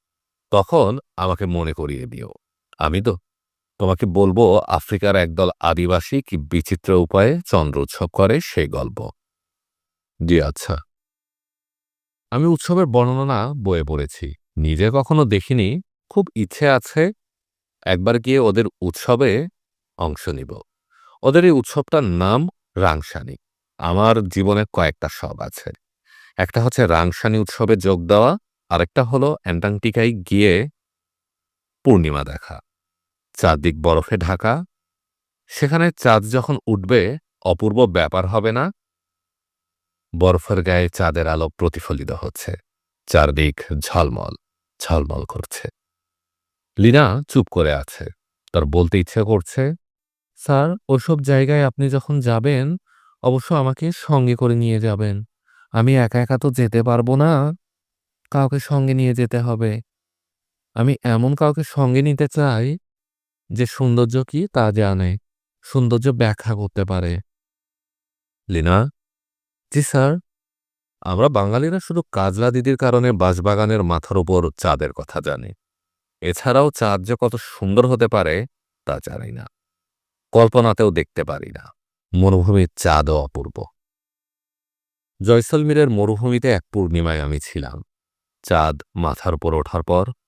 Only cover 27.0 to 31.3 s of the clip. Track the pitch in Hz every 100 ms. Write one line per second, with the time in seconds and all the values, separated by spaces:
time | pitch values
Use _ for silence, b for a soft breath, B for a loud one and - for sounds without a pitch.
27 | 87 - 113 110 101 - 110 110 92 92
28 | 85 104 120 202 - _ _ 85 85 -
29 | 120 131 139 151 92 85 101 104 113 117
30 | 117 110 87 98 104 90 143 - _ _
31 | _ _ _